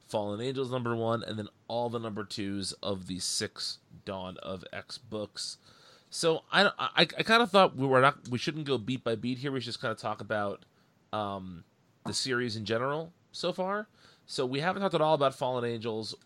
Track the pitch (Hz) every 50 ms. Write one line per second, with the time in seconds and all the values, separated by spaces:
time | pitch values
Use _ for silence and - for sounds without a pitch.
0 | _ - - 110 104 104 104 104 120 135 131 135 131 120 127 127 117 117 117 113
1 | 113 113 117 117 - - 113 107 104 - - _ _ - 113 120 120 117 117 117
2 | 113 113 101 110 104 - - 113 98 98 101 98 92 87 - - - 101 101 92
3 | 90 92 92 90 - - - - 107 - - - - - - - _ _ - -
4 | - 104 95 95 92 92 87 - - - 95 90 - - - 98 - - - -
5 | - 107 110 107 104 - - - - - - - _ - - - - - - -
6 | _ _ - - 170 165 160 - - - - 175 202 - - - 127 - - 151
7 | 175 - - - 156 - 226 233 240 180 - 196 185 - - 127 135 135 131 127
8 | 131 143 - - - 120 123 113 - 170 147 156 143 139 135 117 101 117 131 120
9 | - 117 117 104 110 123 127 123 139 143 135 131 117 120 110 - - 117 107 -
10 | - 110 107 - 107 101 110 104 101 101 - - - _ _ _ _ _ _ _
11 | _ _ - 107 104 101 98 95 95 92 87 82 - _ _ _ _ _ _ _
12 | _ 107 95 - - 131 123 120 123 117 104 113 107 101 113 113 127 139 147 160
13 | 165 170 - _ _ _ - - - 180 180 190 185 190 202 208 220 - _ _
14 | - - - _ _ - - - 131 127 135 139 160 185 190 196 196 185 170 156
15 | 156 156 160 143 139 135 131 - 135 127 127 123 120 120 117 113 110 117 107 110
16 | 110 98 - - _